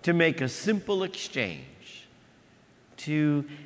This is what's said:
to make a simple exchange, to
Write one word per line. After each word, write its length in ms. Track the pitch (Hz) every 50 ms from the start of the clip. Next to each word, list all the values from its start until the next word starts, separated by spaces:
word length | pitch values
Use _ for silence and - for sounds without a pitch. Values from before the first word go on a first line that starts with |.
to 120 | - 170 170
make 280 | 170 170 165 151 -
a 80 | 135 123
simple 540 | - - - 202 220 202 185 - 202 190 185
exchange, 1040 | 185 - - - - - 139 113 95 80 69 65 67 73 - - - - - - - - - - - _ _ _ _ - _ _ _ _ _ _ _ -
to 480 | - - 147 151 156 151 151 147 147 143 147 - - -